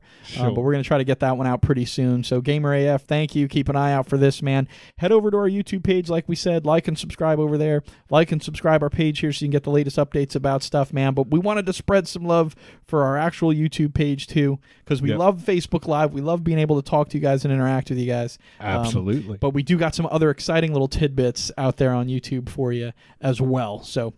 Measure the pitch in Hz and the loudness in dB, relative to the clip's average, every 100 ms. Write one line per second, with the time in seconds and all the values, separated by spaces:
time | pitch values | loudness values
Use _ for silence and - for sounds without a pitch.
0 | _ - - - 123 110 131 143 131 147 | _ -20 -14 -4 -2 0 0 0 0 0
1 | 131 131 131 127 131 123 - 135 123 - | 2 0 0 0 0 0 0 0 0 -2
2 | 127 123 123 127 127 147 147 143 143 139 | 0 0 0 -2 0 0 0 2 2 0
3 | - 151 156 156 139 147 131 139 143 139 | 0 -2 0 0 0 0 0 0 0 0
4 | 127 139 139 135 143 135 131 - - - | 0 4 4 2 0 0 -2 -6 -20 -4
5 | 175 220 214 202 202 196 196 190 185 185 | 2 4 4 2 0 0 -4 -4 0 0
6 | 175 170 - 170 185 170 151 165 170 156 | 0 -2 -2 -2 0 0 2 0 0 -4
7 | - - 160 151 151 147 151 147 - - | -6 -2 0 2 2 2 2 0 -2 -16
8 | - 147 165 160 - 151 165 156 147 - | 0 2 2 0 -4 -2 2 2 2 0
9 | 160 147 151 147 147 143 143 147 139 143 | 0 0 -2 -2 0 0 2 0 2 0
10 | 139 147 139 139 139 139 - 147 135 143 | 0 0 -2 -2 0 -2 -2 -2 0 0
11 | 135 135 135 156 196 214 190 185 - 196 | 0 0 2 2 2 -2 -2 -6 0 0
12 | 175 180 170 170 160 - - - - 156 | 0 -6 0 2 2 -4 -20 -20 -4 0
13 | 135 139 165 - 165 156 156 - 147 143 | 0 0 -2 0 0 2 0 0 -2 0
14 | 147 139 - 160 143 139 _ _ - 139 | -2 -2 -2 0 0 0 _ _ -4 -2
15 | 139 107 185 185 170 180 - 170 - 147 | 0 2 2 2 0 -2 0 -4 0 0
16 | 151 143 147 175 170 160 156 147 139 151 | 0 0 -2 -2 0 2 2 2 2 0
17 | 147 147 147 135 139 135 131 131 131 127 | 0 0 0 0 2 0 0 0 -2 -4
18 | 123 120 120 - _ - 101 95 117 113 | -2 -2 -4 -10 _ -12 -4 -2 0 -2
19 | 92 131 196 101 143 139 131 175 165 - | 0 -2 -4 -4 -2 0 2 2 2 -2
20 | 165 160 156 139 - 165 160 147 135 - | -2 2 2 0 0 0 2 0 0 0
21 | 151 135 127 117 - - 131 127 131 123 | 0 2 0 -2 -8 -2 -2 2 2 2
22 | 123 127 - 131 127 - 127 120 120 - | -2 -4 -4 -6 -6 -4 -2 -2 -6 -12
23 | - - 139 123 131 127 113 104 - 131 | -20 -6 -2 0 0 0 -2 -8 -8 -6
24 | 113 | -6